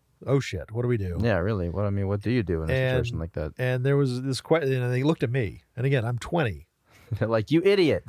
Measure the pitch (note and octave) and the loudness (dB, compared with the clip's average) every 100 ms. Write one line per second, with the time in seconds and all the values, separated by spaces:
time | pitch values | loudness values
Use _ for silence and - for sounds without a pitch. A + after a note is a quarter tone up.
0 | _ _ - C3+ - F2+ - A2+ B2 A#2 | _ _ 0 0 0 -8 -8 -4 -2 0
1 | F#2 F2 A2+ F#2 F#2+ G#2 F2 F2 G#2 G2 | -2 -2 2 2 2 0 -2 -2 -2 0
2 | G2 G2+ G#2 B2 F2+ D#2+ D#2+ C3 C3 B2+ | -2 -2 0 0 0 -2 0 0 0 0
3 | A#2+ D#2+ E2 - D#2 - B2+ B2+ C3+ C#3+ | -2 -4 -6 -6 -8 -4 -2 0 0 2
4 | C3+ B2 C3+ A#2+ - D#3+ C3+ C3 B2 B2 | 2 0 -4 -4 0 2 2 0 0 0
5 | C#3+ E3 A#2+ C3 F#2+ - _ - C3+ C3+ | 0 0 0 0 -2 -6 _ -4 0 0
6 | A2+ A#2 - F3 A#2+ D2 - _ _ _ | 0 -4 -4 -2 -2 -4 -14 _ _ _
7 | - G#2+ A2+ A2+ G#2 D#3+ F#3+ G3+ D#3+ F#2 | -6 -2 2 2 2 4 4 6 4 2